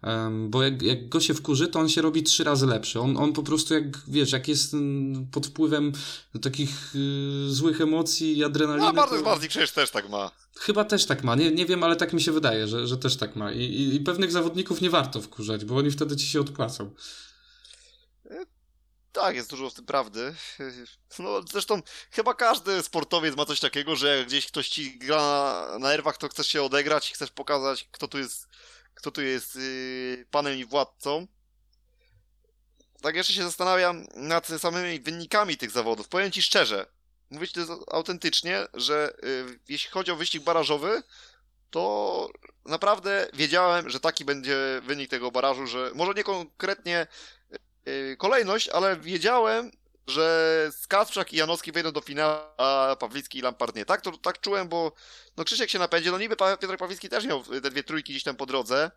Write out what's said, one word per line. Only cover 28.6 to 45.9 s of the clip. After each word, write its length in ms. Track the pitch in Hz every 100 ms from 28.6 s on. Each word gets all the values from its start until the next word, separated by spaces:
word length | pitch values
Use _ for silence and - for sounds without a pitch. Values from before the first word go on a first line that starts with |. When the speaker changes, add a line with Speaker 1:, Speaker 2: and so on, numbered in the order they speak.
| - - _ -
Speaker 2:
kto 160 | -
tu 100 | 139
jest, 340 | 139 131 - 131
y, 680 | 131 131 131 127 127 127 123
panem 260 | 147 147 135
i 80 | 120
władcą. 640 | 139 135 _ 143 147 185 _ _ _ _ _ _ _ _ _ _ _ _ _ _ _ _ _
Tak 140 | 151 160
jeszcze 180 | 185
się 100 | 196
zastanawiam 600 | 175 - 180 185 180 175 - -
nad 320 | 143 170 165
samymi 520 | 160 170 170 180 160
wynikami 580 | 123 170 170 214 208 147
tych 140 | 117
zawodów. 360 | 120 113 110 104
Powiem 240 | 175 196
ci 100 | 175
szczerze, 440 | 156 202 131 104 92 _ _ _ _
mówię 180 | 143 180
ci 60 |
to 120 | 175 170
z-, 180 | 165 -
autentycznie, 760 | 180 160 180 165 - 170 190 -
że, 400 | - 127 151 147 -
y, 360 | 120 131 127 123 _
jeśli 200 | 143 -
chodzi 220 | 185 180
o 40 | 165
wyścig 280 | 175 165
barażowy, 600 | 147 165 143 147 160 233 - - - _ _ _ _
to 600 | 165 185 208 208 190 - - - _ -
naprawdę 640 | 160 196 208 190 196 190
wiedziałem, 560 | 135 151 175 180 175 160
że 100 | 127
taki 260 | - - 143
będzie 320 | 143 131 139 135 131 120
wynik 240 | 143 135
tego 220 | 127 123
barażu, 360 | 123 135 131 131
że 240 | 123 127